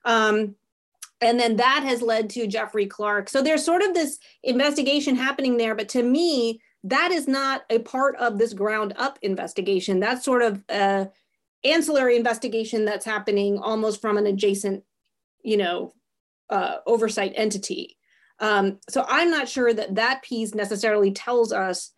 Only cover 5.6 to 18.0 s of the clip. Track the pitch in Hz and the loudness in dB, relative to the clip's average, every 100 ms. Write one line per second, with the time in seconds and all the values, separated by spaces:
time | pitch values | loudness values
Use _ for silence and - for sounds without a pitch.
5.6 | 226 220 208 254 240 277 339 277 233 226 | 0 -4 -2 -2 2 2 2 2 -2 -4
6.6 | _ _ 190 262 349 349 269 269 269 262 | _ _ -2 0 2 0 0 0 0 -4
7.6 | - 226 226 262 269 - 240 202 226 196 | 0 -2 0 0 0 0 -2 2 0 0
8.6 | 208 214 208 196 269 277 190 190 - - | -2 -2 -4 -4 -6 -4 -4 -4 -4 -4
9.6 | 190 190 185 185 208 254 269 247 233 196 | 0 0 2 0 0 -2 0 2 2 0
10.6 | - 202 196 196 196 _ _ _ _ _ | -6 0 2 0 -4 _ _ _ _ _
11.6 | 269 330 302 294 254 240 240 226 240 226 | 0 2 2 2 4 4 2 -2 -4 -4
12.6 | 220 226 214 202 226 214 202 202 202 202 | -2 -2 -2 -2 -4 -4 0 0 0 0
13.6 | 220 220 220 208 220 208 208 196 208 196 | -2 -2 -2 -2 -2 0 0 2 0 0
14.6 | 202 196 _ _ _ _ _ _ 240 214 | -2 -6 _ _ _ _ _ _ -2 0
15.6 | 180 175 - _ _ _ _ _ - 202 | 0 -4 -8 _ _ _ _ _ -4 -2
16.6 | 180 - - 233 220 220 196 - 214 196 | -2 -4 0 2 2 0 -4 -2 -2 -2
17.6 | - 190 - _ | -8 -10 -10 _